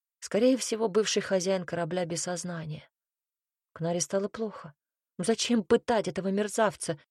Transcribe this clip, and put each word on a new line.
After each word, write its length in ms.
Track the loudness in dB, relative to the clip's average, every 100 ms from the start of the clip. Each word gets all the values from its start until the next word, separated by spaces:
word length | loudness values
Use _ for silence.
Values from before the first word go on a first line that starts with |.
| _ _
Скорее 360 | -4 4 6 4
всего, 320 | 0 0 2
бывший 340 | 2 2 0
хозяин 420 | 0 0 2 -2
корабля 400 | -2 -4 -2 -2
без 180 | -2 -4
сознания. 640 | -4 -6 -6 -8 -8 -10 -14 _ _ _ _ _ _ _ _
Кнаре 280 | -6 -2 -2
стало 280 | 0 -2 -2
плохо. 460 | -4 -6 -8 -16 -20 _ _ _ -4
Ну 80 |
зачем 380 | 0 0 2 0
пытать 460 | 4 2 4 0 0
этого 200 | -2 -2
мерзавца? 680 | 0 0 2 2 2 -6 -6 _